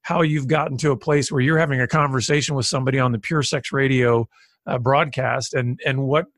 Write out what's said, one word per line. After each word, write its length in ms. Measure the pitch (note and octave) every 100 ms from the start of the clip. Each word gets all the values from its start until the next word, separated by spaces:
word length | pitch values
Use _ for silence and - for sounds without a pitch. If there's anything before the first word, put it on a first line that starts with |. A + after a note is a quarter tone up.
how 220 | - E3+
you've 260 | D#3+ D3+ C3+
gotten 300 | D#3 D#3 C3
to 140 | D3+
a 40 | B2+
place 340 | - D3 B2+
where 120 | D3
you're 160 | B2+ D#3+
having 240 | D#3+ C3
a 40 | B2
conversation 680 | D#3+ D3 C3 A2 D3+ C#3 C#3
with 80 |
somebody 340 | A#2 C3+ C3 C3+
on 140 | B2+
the 60 | A#2
Pure 240 | - D#3+
Sex 300 | C3+ D3 -
Radio, 540 | C#3 C3+ C3 B2 A#2 A2+ _ _ _ -
uh, 120 | C3+
broadcast, 760 | A#2+ C#3 D#3+ C3 B2+ B2 A#2+
and, 260 | C#3 A#2+ B2 D3
and 160 | C3+
what 240 | C3+ D3 F3+